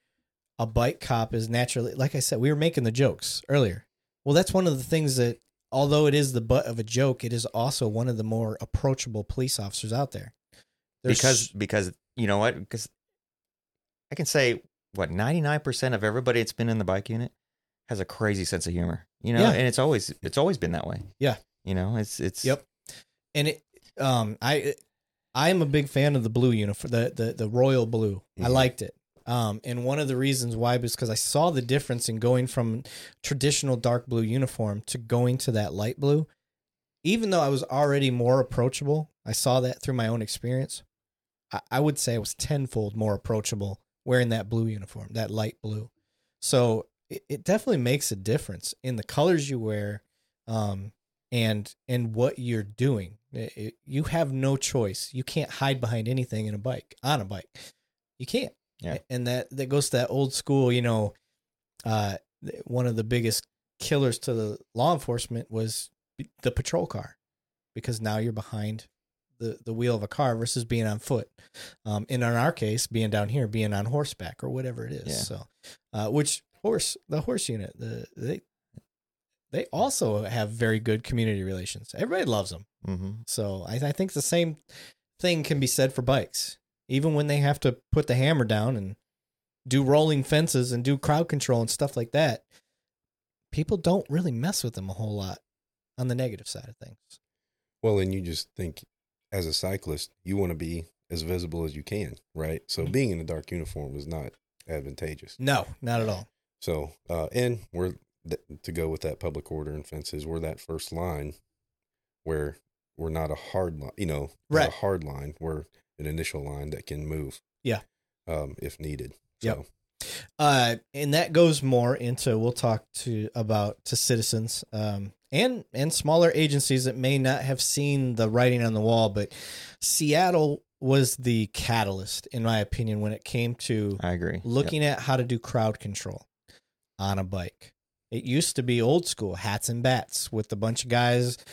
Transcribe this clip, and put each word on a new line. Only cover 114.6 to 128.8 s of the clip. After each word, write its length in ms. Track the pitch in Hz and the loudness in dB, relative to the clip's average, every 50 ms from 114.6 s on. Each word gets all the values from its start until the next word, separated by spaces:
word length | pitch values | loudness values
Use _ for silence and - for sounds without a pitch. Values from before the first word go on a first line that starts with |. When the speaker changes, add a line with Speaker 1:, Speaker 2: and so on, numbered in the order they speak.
| 143 - | 2 2
Speaker 3:
a 20 | |
hard 320 | - - - 98 95 90 76 | 0 -2 -2 -2 -2 -2 -4
line. 320 | 71 69 69 71 73 76 - | -8 -8 -8 -10 -10 -10 -8
We're 260 | 80 80 78 76 76 - _ _ _ _ _ - | -6 -6 -6 -6 -8 -12 _ _ _ _ _ -8
an 60 | 76 | -6
initial 380 | 76 78 80 82 - - 73 71 | -4 -4 -4 -4 -4 -6 -6 -8
line 260 | 71 71 71 71 76 | -8 -8 -8 -8 -8
that 160 | 73 71 - | -8 -10 -8
can 180 | - 73 76 76 | -10 -8 -8 -6
move, 360 | 76 78 78 73 67 - - _ _ _ _ - | -4 -4 -4 -6 -8 -10 -14 _ _ _ _ -4
Speaker 1:
Yeah. 180 | 127 107 98 - _ _ _ _ _ _ _ _ | -4 -4 -4 -6 _ _ _ _ _ _ _ _
Speaker 3:
um, 280 | 85 80 76 73 67 - - | -6 -4 -4 -4 -6 -8 -10
if 200 | - - - - | -10 -10 -10 -8
needed. 340 | 78 76 73 65 64 - - _ _ _ _ _ | -8 -8 -6 -8 -8 -12 -14 _ _ _ _ _
Speaker 1:
Yep. 160 | 110 113 107 | -2 -2 -2
Speaker 3:
So. 500 | 69 69 - _ _ _ _ _ _ - - - - - - _ - | -2 -8 -14 _ _ _ _ _ _ -12 -10 -10 -12 -14 -14 _ 2
Speaker 1:
Uh, 360 | 151 147 139 131 123 117 117 - - _ - | 4 6 6 6 4 4 2 -2 -6 _ -8
and 200 | 139 147 143 147 | -4 0 2 2
that 200 | 165 180 - 156 | 2 2 4 6
goes 280 | 170 170 165 151 139 | 8 8 8 6 4
more 340 | 135 131 127 120 120 120 139 | 2 4 4 4 4 4 2
into, 420 | - 123 120 123 - - 131 113 110 | 0 -2 -2 -2 0 0 2 2 2
we'll 120 | 113 123 123 | 2 0 0
talk 320 | - - 117 110 110 - _ - | 0 0 2 0 0 -2 _ -12
to, 360 | - - 123 113 107 107 - - | -8 -6 -4 -2 -2 -4 -4 -4
about, 480 | 120 110 104 110 104 101 107 - - _ | -4 -2 0 0 0 0 -2 -4 -8 _
to 100 | - 127 | -4 -2
citizens, 680 | - - - 123 113 110 - 117 110 110 117 - - - - - | 0 2 2 2 2 2 0 -2 -2 -2 -4 -6 -8 -8 -8 -6
um, 400 | 107 107 107 101 101 98 101 - _ _ _ | -4 -2 -2 -2 -4 -6 -10 -12 _ _ _
and, 340 | 131 156 226 254 247 202 - - - | 0 2 2 2 0 -4 -8 -8 -4
and 200 | 123 143 160 - | -2 -2 0 0
smaller 380 | - - 147 160 170 170 170 - | 0 2 4 6 6 6 6 6
agencies 520 | 147 156 147 143 139 - - 135 127 127 | 4 4 4 4 2 2 2 2 2 2
that 100 | 131 110 | -2 -2
may 220 | 131 127 131 139 | 0 0 2 2
not 240 | 135 131 131 139 135 | 2 2 2 0 0
have 200 | 135 135 135 - | 0 -2 -2 -2
seen 540 | - - - 143 143 143 143 139 131 127 117 | -2 -2 0 0 0 0 0 0 0 0 2
the 140 | 110 113 107 | 0 0 2
writing 340 | 110 120 123 123 123 120 117 | 4 4 4 4 4 4 2
on 100 | 113 110 | 2 2
the 80 | 107 | 2